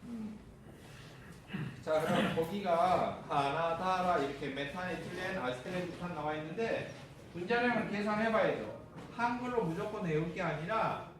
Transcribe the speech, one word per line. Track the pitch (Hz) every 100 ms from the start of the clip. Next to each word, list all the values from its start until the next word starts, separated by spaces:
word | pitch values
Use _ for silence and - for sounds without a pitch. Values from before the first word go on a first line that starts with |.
음. | 240 233 214 214 - - - - - - - - - - - - - -
자, | - 156
그럼 | 160 180 -
거기가 | 160 165 202 185 170 180 156 - - -
가나다라 | 151 139 147 135 131 185 185 180 170
이렇게 | 139 - 143
메탄, | 135 143 180 180
에틸렌, | - - 180 185 185
아세틸렌, | 127 127 180 180 175
부탄 | - 175
나와 | 156 147
있는데 | 156 156 180 226 - - - - - -
분자량을 | 170 180 240 240 226 -
계산해봐야죠. | 208 208 214 226 214 185 - - - - - -
한글로 | - 240 247 247 240
무조건 | 180 165 208 208
외울 | 180 151 175
게 | 190
아니라 | 170 156 165 226 - - -